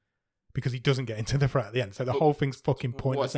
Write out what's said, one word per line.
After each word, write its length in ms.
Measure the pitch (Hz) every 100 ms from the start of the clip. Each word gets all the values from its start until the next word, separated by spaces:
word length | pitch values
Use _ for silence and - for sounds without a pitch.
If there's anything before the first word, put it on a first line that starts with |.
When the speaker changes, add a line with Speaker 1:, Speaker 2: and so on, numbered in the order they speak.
| _ _ _ _ _
Speaker 1:
because 200 | - 123
he 60 | 123
doesn't 260 | 143 131 117
get 140 | 110
into 180 | 110 135
the 100 | 139
frat 200 | 139 107
at 60 |
the 80 | 123
end. 100 | 104 -
So 80 | 127
the 60 |
Speaker 2:
But 80 | 139
Speaker 1:
whole 140 | 156
thing's 240 | 143 135 -
fucking 320 | - 131 127
Speaker 2:
what's 80 | 120
Speaker 1:
pointless 300 | 135 131
Speaker 2:
he 40 | 131